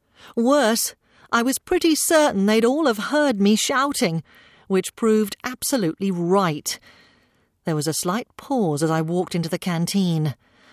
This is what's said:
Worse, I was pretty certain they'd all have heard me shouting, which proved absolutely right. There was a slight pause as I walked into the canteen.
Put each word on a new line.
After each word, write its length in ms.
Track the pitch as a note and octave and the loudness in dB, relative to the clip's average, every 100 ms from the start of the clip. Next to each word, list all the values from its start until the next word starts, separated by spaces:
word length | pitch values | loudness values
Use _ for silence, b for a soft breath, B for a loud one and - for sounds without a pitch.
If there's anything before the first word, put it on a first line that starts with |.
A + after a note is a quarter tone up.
| B B B | B B B
Worse, 600 | - A#3 D4 A3+ A3+ - - b b b | -2 2 4 2 0 -4 -8 b b b
I 100 | A#3 | 2
was 160 | A#3+ C4 | 2 2
pretty 360 | - F4+ E4 | -2 0 2
certain 500 | D4+ - E4 D4 F#3+ | 2 2 4 4 2
they'd 200 | G3 A3 | 2 4
all 220 | A#3 C#4+ D4+ | 2 2 0
have 220 | G#3+ - | -2 -2
heard 300 | D4 D4 G3+ | 0 0 2
me 160 | G3+ G#3+ | 2 2
shouting, 640 | - C4 C#4+ - G#3 E3 b b b b - | 0 -2 -2 -2 -2 -4 b b b b -4
which 260 | F#3+ - | -2 -2
proved 400 | - A3 G#3+ G#3 - | -2 0 2 0 -6
absolutely 680 | B3+ B3+ - C4+ E3+ - G3 | -12 -8 -4 -2 -2 -2 -4
right. 680 | F3 E3+ G3 F3+ D3+ - - b b b b b b b _ | -2 0 2 0 -2 -8 -10 b b b b b b b _
There 100 | - | -4
was 120 | D#3 D3 | -4 -2
a 80 | |
slight 340 | D3+ F3+ G#3 - - | -4 -4 -4 -6 -14
pause 460 | - C4+ F3+ D3 | -4 -2 0 0
as 80 | D#3+ | 0
I 100 | D#3+ | 0
walked 340 | D#3+ F3 F3 | -2 -4 -4
into 140 | F3 E3 | -4 -4
the 100 | F3+ | -6
canteen. 760 | F#3 E3 E3+ G3 F#3 D#3+ D3+ b b b b | -4 -4 -2 0 0 0 -2 b b b b